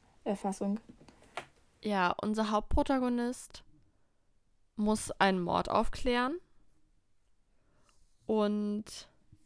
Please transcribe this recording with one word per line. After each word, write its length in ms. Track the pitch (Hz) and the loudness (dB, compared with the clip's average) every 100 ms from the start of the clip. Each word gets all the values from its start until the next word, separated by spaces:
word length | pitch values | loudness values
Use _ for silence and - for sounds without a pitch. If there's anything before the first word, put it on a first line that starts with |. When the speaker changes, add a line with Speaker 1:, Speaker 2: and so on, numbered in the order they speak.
| _ _ | _ _
Speaker 1:
Erfassung. 560 | - 196 202 190 202 208 - - - - - - - _ _ _ | -6 -4 -4 -4 -4 -4 -8 -20 -20 -20 -20 -16 -16 _ _ _
Speaker 2:
Ja, 300 | 214 196 180 - | -2 2 2 0
unser 300 | 214 214 214 | -2 -2 0
Hauptprotagonist 1120 | 214 214 - 285 262 247 240 240 254 - - - - _ _ _ _ _ _ _ _ _ - | 0 2 2 4 2 0 0 -2 -6 -12 -18 -20 -20 _ _ _ _ _ _ _ _ _ -2
muss 340 | 208 214 - - | 0 0 -2 2
einen 220 | 196 185 | 4 4
Mord 260 | 175 - 180 | 2 0 2
aufklären 680 | - 220 - 247 240 254 349 - - - _ _ _ _ _ _ _ _ _ _ _ _ _ - _ - | 2 2 0 0 0 0 -4 -12 -20 -20 _ _ _ _ _ _ _ _ _ _ _ _ _ -20 _ -2
und 840 | 220 208 208 208 208 - - - _ _ - | 2 2 0 -2 -4 -8 -14 -18 _ _ -20